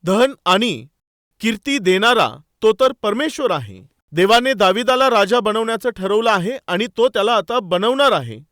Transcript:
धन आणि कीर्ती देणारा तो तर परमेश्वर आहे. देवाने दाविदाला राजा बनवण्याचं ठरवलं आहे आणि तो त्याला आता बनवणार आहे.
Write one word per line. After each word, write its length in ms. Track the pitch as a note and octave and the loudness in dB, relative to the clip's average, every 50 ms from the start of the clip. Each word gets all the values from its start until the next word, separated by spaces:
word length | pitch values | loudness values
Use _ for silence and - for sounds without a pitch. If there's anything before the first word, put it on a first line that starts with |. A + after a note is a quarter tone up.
| - | 0
धन 280 | E3+ F#3+ G#3+ B3+ C#4 C4 _ _ | 0 2 2 2 2 0 _ _
आणि 420 | F3 F#3 G3 A#3+ A#3+ E3 A2+ - - _ _ _ _ _ _ _ _ _ _ | 0 0 2 0 -2 -4 -6 -12 -20 _ _ _ _ _ _ _ _ _ _
कीर्ती 380 | - A3+ A3+ - _ C#4+ C#4 C#4 | -4 -4 -4 -4 _ -4 -4 -2
देणारा 500 | F#3 F#3 F#3 F#3+ G#3 A#3 B3 A3+ D#3 A2+ A2+ C#3 _ _ _ _ | 0 0 0 2 2 2 2 2 0 -2 -4 -12 _ _ _ _
तो 100 | - A3 | 0 0
तर 200 | G#3+ - C4 B3+ C4+ _ | 2 2 0 0 0 _
परमेश्वर 480 | - G#3 G#3+ A#3+ D4+ D#4+ - - C#4 A#3+ | -4 -4 -2 -2 -4 -4 -4 -4 -2 -2
आहे. 320 | F3 D3 A#2 G#2 F#2+ F#2+ - _ _ _ _ _ | -2 -4 -6 -10 -16 -20 -20 _ _ _ _ _
देवाने 400 | D3 E3 F#3 G3 A3+ A#3+ B3 C4+ C4+ | 0 0 4 4 4 4 4 0 0
दाविदाला 560 | F#3+ G#3 F#3 F#3+ A3 B3 A3 B3+ B3+ C4+ C4 | 2 2 2 2 2 0 0 2 2 2 2
राजा 300 | A#3 G#3 G3 F#3+ A#3 B3 | 4 2 2 2 2 0
बनवण्याचं 500 | G3 G#3+ G#3 A3+ A3+ A3+ A3+ A3 - B3 | 0 0 -2 -2 -2 -4 -4 -4 -4 -6
ठरवलं 400 | G#3+ - F#3 F#3+ G3+ G#3+ A3+ A3+ | -6 -4 -4 -2 -2 0 2 2
आहे 280 | G#3+ F#3+ E3+ G#3 C4+ C4 _ | 0 0 -2 -4 -6 -8 _
आणि 200 | - F3+ F#3 A#3 A#3 _ | -6 -4 -4 -4 -6 _
तो 120 | - A3+ C4 | 0 0 0
त्याला 260 | - A3 G3 A3 A#3+ | 0 0 0 0 0
आता 240 | G#3+ E3+ - A#3 B3 | -2 -2 -2 -4 -4
बनवणार 520 | G3+ E3+ F3+ F3 G3+ A#3 C4 C4+ C#4+ C4+ | -2 -2 -4 -2 0 -2 0 2 2 2
आहे. 260 | G#3+ D#3 B2+ A#2 A2 A2+ D3 _ | 2 0 -4 -8 -14 -16 -18 _